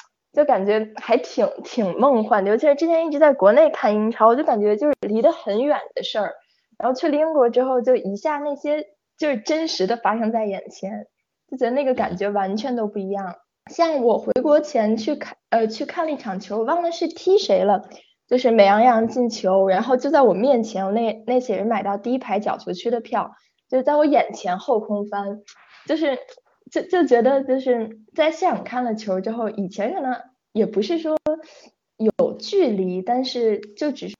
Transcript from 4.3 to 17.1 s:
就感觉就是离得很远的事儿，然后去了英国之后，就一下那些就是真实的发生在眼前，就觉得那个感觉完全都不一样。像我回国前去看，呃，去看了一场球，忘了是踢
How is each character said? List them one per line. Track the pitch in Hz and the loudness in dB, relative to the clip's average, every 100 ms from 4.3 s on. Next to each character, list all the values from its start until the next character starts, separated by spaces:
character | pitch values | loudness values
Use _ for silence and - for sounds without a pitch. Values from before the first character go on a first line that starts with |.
| 247 | 4
就 | |
感 | 311 226 | 2 2
觉 | 208 208 | 2 2
就 | 294 | 0
是 | 277 | 0
离 | 202 220 | -2 2
得 | 285 | 2
很 | 330 214 208 | 2 -4 -2
远 | 285 247 - | 0 -2 -4
的 | - | -8
事 | 190 220 | -6 -4
儿， | 185 - _ _ _ - | -6 -8 _ _ _ -6
然 | 240 | -4
后 | 254 | -2
去 | 330 | 0
了 | 294 | 0
英 | 320 | 0
国 | 302 240 | 2 2
之 | 233 | 2
后， | 262 254 | 0 0
就 | 254 247 | 2 2
一 | 190 202 | 0 -6
下 | 320 294 | -4 -4
那 | 294 285 | -6 -6
些 | 294 302 294 _ _ - | -4 -4 -6 _ _ -6
就 | 302 | -4
是 | 233 | -2
真 | - 320 320 | -2 -2 -2
实 | - 190 | -2 -2
的 | 233 | -2
发 | 220 226 | -4 -4
生 | 220 | -2
在 | 226 214 | -2 -4
眼 | 190 - | -8 -12
前， | - 190 208 - _ _ _ - | -14 -12 -12 -16 _ _ _ -14
就 | 262 | -4
觉 | 240 | -2
得 | |
那 | 262 262 | 0 0
个 | |
感 | 247 208 180 | 0 -2 -4
觉 | 202 | -4
完 | 202 190 214 | -2 -2 -4
全 | 262 240 | -4 -4
都 | 208 | -4
不 | 208 | -6
一 | 190 | -6
样。 | 196 185 - _ _ - | -6 -8 -12 _ _ -10
像 | - 330 294 240 | -2 0 2 2
我 | 214 | 2
回 | 220 254 | 0 0
国 | 302 302 | 4 2
前 | 302 226 214 220 | 2 0 0 0
去 | 302 285 | -2 -4
看， | - - - | -6 -16 -2
呃， | 226 220 | 0 0
去 | - 285 | -4 -8
看 | 349 320 | -4 -4
了 | |
一 | 277 | -4
场 | 214 190 | -6 -10
球， | - 208 | -6 -4
忘 | 226 339 | -2 0
了 | 339 | -2
是 | 339 | -2
踢 | 330 | -6